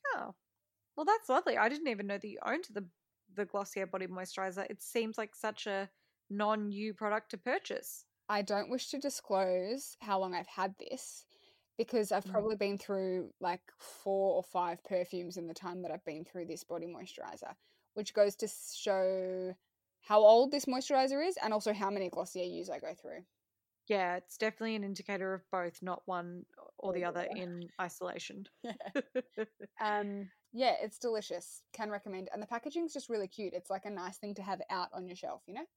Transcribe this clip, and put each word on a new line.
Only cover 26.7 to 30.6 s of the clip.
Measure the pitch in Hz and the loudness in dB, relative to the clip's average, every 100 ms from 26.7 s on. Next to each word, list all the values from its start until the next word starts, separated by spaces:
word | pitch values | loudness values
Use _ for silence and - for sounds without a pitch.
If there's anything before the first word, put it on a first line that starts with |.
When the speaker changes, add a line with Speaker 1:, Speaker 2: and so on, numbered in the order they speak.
| - | -6
Speaker 1:
or | 190 | -4
Speaker 2:
Or | |
Speaker 1:
the | 175 | 0
Speaker 2:
the | 175 | 0
Speaker 1:
other | 175 | 0
Speaker 2:
other. | - - | -4 -4
Speaker 1:
in | 180 175 170 - | -6 -8 -10 -4
isolation. | 180 - 180 - - - 196 | -6 -4 -6 -6 -10 -12 -14
Speaker 2:
<laughs> | _ | _
Yeah. | 240 - 196 285 | -10 -10 -4 -4
Speaker 1:
<laughs> | - 254 - - 214 _ 202 - | -2 -6 -6 -8 -8 _ -18 -4
Speaker 2:
Um, | 214 208 202 202 196 _ _ | 0 0 0 -6 -8 _ _
yeah, | 233 | 0